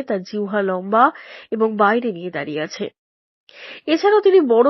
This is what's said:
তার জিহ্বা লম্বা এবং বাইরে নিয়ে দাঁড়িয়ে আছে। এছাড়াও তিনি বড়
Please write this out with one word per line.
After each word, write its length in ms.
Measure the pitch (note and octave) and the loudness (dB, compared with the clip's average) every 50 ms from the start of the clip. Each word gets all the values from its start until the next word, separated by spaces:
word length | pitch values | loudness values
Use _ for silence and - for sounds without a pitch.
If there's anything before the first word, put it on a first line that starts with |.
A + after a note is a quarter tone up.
| C4+ | 0
তার 180 | - A3 F#3+ F3+ | -2 -4 -6 -6
জিহ্বা 380 | - - G#3 G#3 G3 G3+ G#3 | -8 -8 -6 -6 -4 -2 -2
লম্বা 440 | G3 F#3+ F#3 F#3 F#3 G3 G#3 A3+ B3 D4+ - - - - - - - - | -2 -2 -4 -4 -4 -2 2 2 2 2 0 -4 -16 -20 -20 -20 -14 -8
এবং 180 | - A3 A3 A3 G#3+ | -4 -2 -2 -2 0
বাইরে 320 | G#3 G#3 G3+ A3 A#3+ A#3+ A#3 | 2 2 2 2 0 -2 -4
নিয়ে 200 | F#3+ E3+ F3 F3+ | -6 -6 -8 -10
দাঁড়িয়ে 320 | E3 D3+ C#3+ D3+ D3 D3+ D#3 | -8 -8 -8 -6 -6 -6 -8
আছে। 220 | F#3 - - G#3 - - _ _ _ _ _ _ _ _ _ _ _ - - - - - - - | -8 -8 -10 -10 -10 -12 _ _ _ _ _ _ _ _ _ _ _ -20 -20 -20 -20 -20 -10 -4
এছাড়াও 400 | - D#4 D#4+ - G4+ G#4 G#4 G4+ | -2 -2 0 2 2 4 4 4
তিনি 140 | G4 F#4 F#4+ D4+ | 6 6 6 4
বড় 240 | B3 A#3 A3+ A#3+ | 4 4 4 4